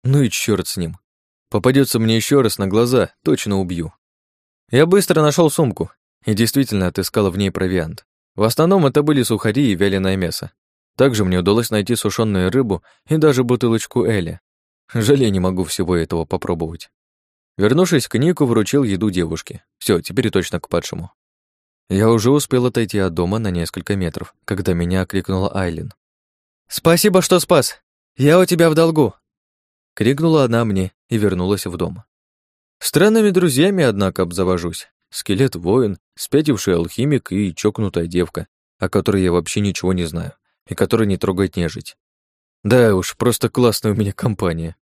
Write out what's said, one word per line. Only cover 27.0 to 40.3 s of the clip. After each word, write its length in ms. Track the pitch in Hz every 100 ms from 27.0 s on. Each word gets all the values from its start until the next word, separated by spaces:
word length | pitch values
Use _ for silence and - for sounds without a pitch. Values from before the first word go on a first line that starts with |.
| 214 185
что 180 | - 180
спас! 420 | - 175 - - _ _ _ -
Я 220 | 139 175
у 60 | 185
тебя 240 | 175 165
в 60 | 156
долгу!» 400 | 170 156 117 - _ _ _ _ _ _ _ -
Крикнула 480 | 107 139 165 160
она 220 | 127 117 110
мне 260 | 95 92 _ _
и 80 | 113
вернулась 480 | 104 92 92 101 -
в 100 | 87
дом. 260 | 87 87 - _ _ _ _ _ _ _
Странными 520 | - 147 196 220 214
друзьями, 520 | 185 175 127 180 196
однако, 380 | 139 101 95 90
обзавожусь. 640 | 90 87 90 90 85 85 - _ _
Скелет-воин, 880 | - - 98 131 87 85 117 113 90 _ _
спятивший 600 | - 139 156 113 - 85
алхимик 560 | 85 - 135 139 -
и 240 | 92 101 78
чокнутая 500 | 104 - 104 87 85
девка, 420 | 90 85 - - _ _ _
о 120 | 92
которой 340 | 104 - 98
я 80 | 92
вообще 300 | 87 82 -
ничего 320 | 101 92 90
не 100 | 92
знаю, 300 | 85 82 85